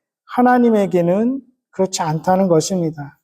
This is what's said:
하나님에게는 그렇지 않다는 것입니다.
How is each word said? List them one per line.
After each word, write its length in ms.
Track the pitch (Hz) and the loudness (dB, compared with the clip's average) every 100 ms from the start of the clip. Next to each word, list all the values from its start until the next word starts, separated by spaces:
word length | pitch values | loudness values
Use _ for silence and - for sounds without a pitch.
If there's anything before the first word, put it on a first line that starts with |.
| _ _ - - | _ _ -8 0
하나님에게는 1040 | 247 247 240 214 190 175 170 190 233 269 - _ _ | 2 4 4 2 2 0 2 0 0 -4 -10 _ _
그렇지 300 | - 190 190 | -4 -4 -4
않다는 460 | 165 156 165 185 190 | -4 -4 0 0 2
것입니다. 720 | 160 156 190 165 156 143 - | 2 0 -2 -4 -6 -14 -18